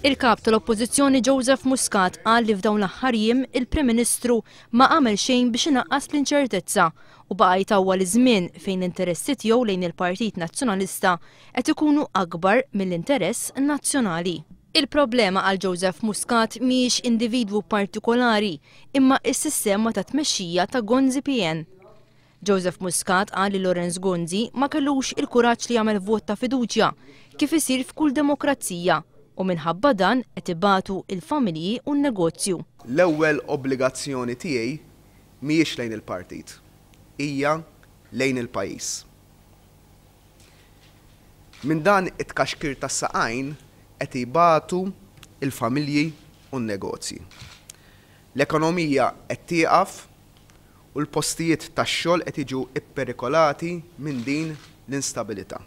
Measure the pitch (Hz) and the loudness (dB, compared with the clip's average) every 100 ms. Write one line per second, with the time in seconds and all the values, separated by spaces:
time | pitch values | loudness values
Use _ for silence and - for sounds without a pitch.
0 | 277 269 247 208 - 220 214 214 233 - | 2 2 2 2 2 2 2 -2 0 2
1 | 277 269 226 269 240 262 262 262 - 208 | 4 4 4 2 4 2 2 0 0 2
2 | 180 - 220 233 220 202 220 208 190 - | 0 0 2 2 4 2 2 0 -2 -2
3 | 262 233 214 254 254 285 240 320 262 226 | 0 2 2 2 0 -4 -2 0 2 2
4 | 233 - 240 233 - - - 233 254 320 | 0 0 0 0 -2 -20 -2 4 6 6
5 | 247 202 - 247 247 240 339 254 - 277 | 4 2 2 2 2 0 2 0 0 -4
6 | - 302 269 285 262 196 - 208 165 - | -2 -2 2 2 2 -2 -2 2 2 0
7 | - - _ 180 190 185 196 202 190 190 | -20 -20 _ 2 4 4 4 2 4 2
8 | 185 220 254 214 175 - 196 185 180 165 | 2 4 6 4 0 -8 -6 -4 -4 -2
9 | 180 165 - 277 220 233 233 185 175 - | -4 -2 -4 -2 2 2 2 0 -4 -2
10 | 180 185 226 185 165 - 254 190 190 - | -4 -2 -4 -4 -8 -4 -2 -2 -4 0
11 | 190 175 - - - - 254 311 302 294 | 0 0 -6 -20 -8 -4 -2 0 2 2
12 | - 190 180 170 185 233 262 202 190 175 | 0 -2 -4 0 2 2 0 -4 -2 -4
13 | 170 277 175 240 - - 285 285 - 285 | 0 0 0 -2 -6 -2 -2 0 -2 0
14 | 220 165 180 160 - - _ 320 285 294 | 0 -2 -4 -6 -12 -20 _ 0 2 2
15 | 285 240 196 190 185 196 190 175 185 185 | 2 4 2 2 2 0 -2 0 -2 -2
16 | 220 190 - 240 220 226 254 254 247 - | -6 -4 0 0 0 -2 0 2 2 0
17 | 247 226 240 247 208 208 - 214 196 214 | 0 0 2 0 0 -2 -2 -2 -2 -2
18 | 233 233 247 214 208 147 _ - - 277 | 0 2 2 2 0 -6 _ -20 -2 4
19 | 262 269 - - 311 - 214 196 226 214 | 4 4 0 -2 -4 -2 0 0 0 -2
20 | 180 269 302 - 175 175 190 262 208 254 | -2 -2 -2 -4 -2 0 0 -2 2 2
21 | 269 262 285 262 170 160 156 - - - | 4 0 -2 0 0 -2 -8 -18 -20 -20
22 | _ _ _ _ 185 190 180 - 185 - | _ _ _ _ 0 2 0 -4 -4 -4
23 | - 185 202 185 196 196 185 175 175 175 | 0 0 0 -2 -2 0 0 0 -2 -2
24 | 190 175 165 190 233 240 277 311 277 269 | -2 -2 -2 -2 -2 -2 -2 0 0 0
25 | 247 - 285 240 240 233 - 233 220 208 | -2 -4 0 2 4 0 0 0 0 -2
26 | 190 220 - 202 254 262 226 220 175 - | -2 -4 -2 -4 -2 -2 0 2 0 0
27 | - - - - 294 320 - 262 262 - | -20 -20 -20 -4 0 0 0 -2 -2 0
28 | 311 269 294 285 185 - - 175 175 156 | 0 2 0 2 0 -2 -4 -2 0 0
29 | - - _ - 185 170 160 170 285 202 | -2 -20 _ -4 -2 -2 -2 0 2 4
30 | 185 254 - - - 165 202 190 190 190 | 2 2 -4 -10 -8 0 2 2 0 -8
31 | - 190 - 302 220 160 175 240 - 285 | -6 -10 -4 0 0 -2 -4 -4 -2 0
32 | 285 208 165 - 202 170 - _ 117 143 | 0 2 -2 0 -4 -4 -6 _ -4 2
33 | 180 151 156 147 - 143 135 131 131 - | 4 4 2 0 -2 -4 -2 0 0 -2
34 | 147 131 120 - 185 123 117 151 - - | -8 -6 -6 -6 -4 -4 -4 -6 -14 -20
35 | - - _ - 139 156 151 - 117 107 | -20 -20 _ -12 0 2 2 -2 -8 -8
36 | 110 92 90 80 - - - - _ - | -8 -12 -10 -16 -16 -20 -20 -20 _ -20
37 | - - 143 139 143 160 160 - - _ | -18 -6 -4 0 0 -2 -4 -20 -20 _
38 | _ 113 131 127 117 - 98 - - - | _ -2 0 0 -4 -6 -6 -8 -10 -10
39 | - _ _ _ _ - _ _ _ - | -14 _ _ _ _ -20 _ _ _ -20
40 | _ _ _ _ - _ _ _ - _ | _ _ _ _ -20 _ _ _ -20 _
41 | - - - - - - 131 160 160 202 | -20 -20 -20 -20 -20 -10 -4 0 2 2
42 | 180 - - - 135 - 156 131 139 - | 0 -8 -8 -2 -4 -4 -8 -6 -6 -4
43 | - 190 131 120 135 151 - - - - | -4 -2 -2 -4 -8 -10 -18 -20 -20 -12
44 | 139 131 120 160 170 156 - 180 185 185 | -8 -6 -2 4 4 4 0 -6 -6 -10
45 | - - - - 139 - 117 135 147 147 | -20 -20 -20 -8 -6 -4 -2 -2 -2 -2
46 | 160 147 - _ - 131 113 98 98 - | -2 -6 -20 _ -10 -6 -6 -6 -6 -8
47 | - - 85 - - - - - - - | -10 -12 -18 -20 -20 -20 -20 -20 -20 -20
48 | _ - - 123 139 156 160 180 156 135 | _ -20 -12 -4 0 2 2 0 0 2
49 | 117 - - - - 175 160 165 196 - | 0 -2 -12 -12 -2 0 4 4 2 -6
50 | - - - - - - _ _ _ 139 | -20 -20 -20 -20 -20 -20 _ _ _ -8
51 | 151 156 147 - 165 156 - - 117 - | -4 -4 -4 -4 -2 -2 -2 -4 -2 -2
52 | 165 175 - 143 127 131 127 147 - 139 | 0 0 -2 -8 -6 -6 -6 -8 -8 -8
53 | 123 117 123 156 156 139 170 175 151 - | -8 -6 0 2 2 0 -8 -10 -12 -12
54 | 151 131 117 147 160 147 - - - 139 | -8 -8 -4 -4 -6 -10 -18 -20 -8 -6
55 | 135 127 107 101 - - | -6 -6 -8 -8 -10 -14